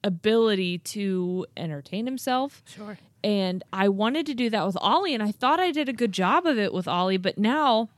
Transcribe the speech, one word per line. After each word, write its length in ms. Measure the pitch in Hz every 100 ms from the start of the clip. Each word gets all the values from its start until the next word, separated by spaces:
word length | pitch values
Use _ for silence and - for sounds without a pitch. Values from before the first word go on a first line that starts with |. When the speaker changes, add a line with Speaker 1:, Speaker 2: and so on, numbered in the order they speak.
Speaker 1:
ability 720 | 202 170 214 226 226 196 180 175
to 680 | - 214 196 185 180 180 - -
entertain 500 | 170 147 139 185 240
himself. 560 | 262 - 254 277 - -
Speaker 2:
Sure. 320 | - 208 196 _ _
Speaker 1:
And 400 | 208 208 185 185 -
I 180 | 190 202
wanted 360 | 196 220 294 302
to 80 |
do 140 | 247 240
that 160 | 214
with 140 | 180 175
Ollie, 320 | 196 302 392
and 100 | 247
I 80 | 208
thought 300 | - 247 330
I 120 | 359
did 180 | 302 269
a 20 |
good 200 | 226 233
job 340 | 190 185 302 349
of 120 | 240
it 140 | 202
with 160 | 180 175
Ollie, 300 | 175 185 190
but 180 | 185 -
now 540 | 214 294 285 220 226